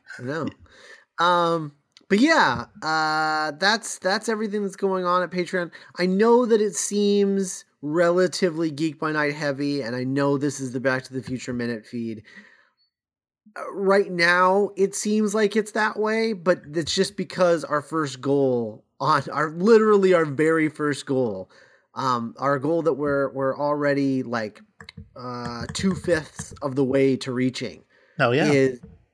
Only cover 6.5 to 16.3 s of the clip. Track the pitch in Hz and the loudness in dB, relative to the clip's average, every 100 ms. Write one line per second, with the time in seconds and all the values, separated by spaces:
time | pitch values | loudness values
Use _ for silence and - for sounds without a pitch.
6.5 | 226 208 175 - 202 202 202 196 196 190 | 2 2 -2 -4 0 2 4 4 2 -2
7.5 | - - _ 143 165 170 175 180 - 185 | -8 -16 _ -4 2 2 4 2 0 -2
8.5 | 160 165 139 160 143 156 156 147 147 147 | 0 -4 -2 -4 -2 -4 0 -2 -2 -4
9.5 | 135 143 143 113 127 127 139 143 143 143 | -2 -2 -2 -4 -4 -2 0 2 2 0
10.5 | 131 131 123 127 131 - 131 - 127 - | -4 -6 -2 -2 -2 -4 -10 -8 -8 -6
11.5 | 123 120 113 107 120 113 110 - - - | -6 -4 -6 -8 -8 -8 -10 -14 -20 -20
12.5 | _ _ _ _ _ _ _ _ _ _ | _ _ _ _ _ _ _ _ _ _
13.5 | - - 156 196 196 180 175 170 175 185 | -14 -10 -4 2 2 2 2 2 4 4
14.5 | 196 196 - 190 - 208 214 214 214 208 | 4 0 0 -2 -2 0 0 2 2 0
15.5 | 214 214 226 214 - 214 220 226 | 0 -2 -2 -2 -2 -2 0 -2